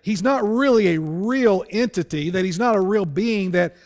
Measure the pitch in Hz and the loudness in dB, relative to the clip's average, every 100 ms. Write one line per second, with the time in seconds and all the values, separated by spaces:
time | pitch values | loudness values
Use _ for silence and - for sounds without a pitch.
0 | - 208 220 269 208 226 277 233 196 165 | -6 -2 0 0 0 2 4 4 4 0
1 | 156 165 208 262 240 190 - 202 240 - | -2 -4 -2 2 2 2 0 -2 -2 -2
2 | 135 151 151 185 185 170 240 214 190 214 | -4 -4 -4 -2 -2 0 0 2 2 0
3 | 185 143 226 220 190 175 175 - | -2 -2 -2 -2 0 0 0 -4